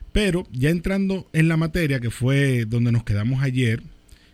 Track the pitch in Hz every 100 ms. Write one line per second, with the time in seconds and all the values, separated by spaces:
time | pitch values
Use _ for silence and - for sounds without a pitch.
0 | - - 208 175 185 131 139 175 175 190
1 | 196 190 - 160 160 165 160 180 160 135
2 | 120 - 123 139 139 127 113 120 120 117
3 | 117 101 107 131 135 127 123 113 - -
4 | - - _